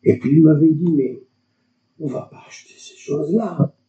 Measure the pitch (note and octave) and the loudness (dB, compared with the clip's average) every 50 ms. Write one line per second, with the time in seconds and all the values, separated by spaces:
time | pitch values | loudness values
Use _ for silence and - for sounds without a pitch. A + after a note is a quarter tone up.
0 | _ - - A#2+ - C3 C#3+ D#3+ D#3+ D#3 D3+ C#3+ D#3+ D#3+ D#3 D3 F3+ F3 D#3+ C#3 | _ 0 0 0 0 2 4 4 6 6 4 4 2 2 2 2 -2 -2 0 0
1 | C3 B2 A#2 A2 - _ _ _ _ _ _ _ _ _ _ _ _ _ _ _ | -2 -4 -6 -12 -18 _ _ _ _ _ _ _ _ _ _ _ _ _ _ _
2 | D#3 C#3+ A#2+ - - - - - - - - - _ _ _ _ - - - - | -10 -10 -10 -10 -12 -14 -20 -20 -20 -20 -20 -20 _ _ _ _ -20 -20 -20 -20
3 | - - C#3+ D3+ D3+ D3+ F3+ A3+ A3 F#3+ E3+ - - - _ _ _ | -10 -8 -8 -6 -4 -2 -2 -2 -4 -4 -2 -2 -4 -4 _ _ _